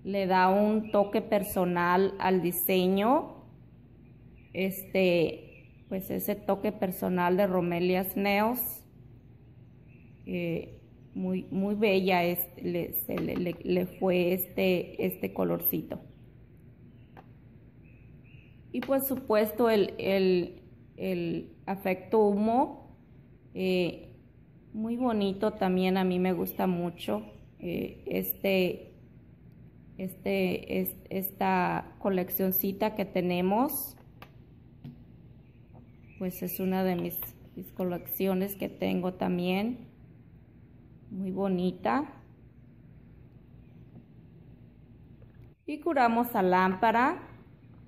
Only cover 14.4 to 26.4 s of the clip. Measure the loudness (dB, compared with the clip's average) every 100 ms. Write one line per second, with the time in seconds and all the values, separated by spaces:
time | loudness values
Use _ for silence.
14.4 | -4 0 2 2 -2 -4 -4 -4 -6 -2
15.4 | -2 -2 -2 -4 -4 -10 -14 -20 -20 -20
16.4 | -20 -20 -20 -20 -20 -20 -20 -20 -20 -20
17.4 | -20 -20 -20 -20 -20 -20 -20 -20 -20 -20
18.4 | -20 -20 -10 -6 0 0 0 -4 0 2
19.4 | 2 2 4 4 2 -2 0 2 4 2
20.4 | 0 -6 -20 -20 -20 -8 -6 -4 -4 -6
21.4 | -8 -12 -8 -4 -2 -4 2 4 4 4
22.4 | 2 2 2 -2 -18 -20 -20 -20 -20 -20
23.4 | -14 -4 0 2 0 -4 -14 -20 -20 -20
24.4 | -20 -20 -14 -8 -4 0 0 2 0 0
25.4 | -2 0 2 2 2 2 2 2 2 0